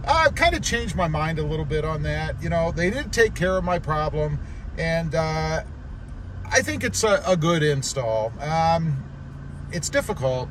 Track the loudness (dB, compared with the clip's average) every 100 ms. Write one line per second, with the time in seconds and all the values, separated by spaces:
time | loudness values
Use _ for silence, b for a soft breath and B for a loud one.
0 | 4 6 6 6 2 2 0 0 0 0
1 | 0 2 0 0 0 0 0 0 0 0
2 | -2 -2 -2 -4 0 2 2 2 0 0
3 | -2 2 2 2 0 2 2 0 0 0
4 | 0 0 -2 -2 B B B -4 -2 0
5 | 0 0 0 0 -2 -4 -6 -14 -12 -12
6 | -12 -12 -12 -10 0 0 2 -2 -2 0
7 | 2 4 4 4 4 4 4 2 -2 -2
8 | 0 0 0 -4 -2 2 4 4 2 -2
9 | -6 -12 -14 -12 -12 -12 -8 -6 0 -2
10 | 0 -2 0 -2 -4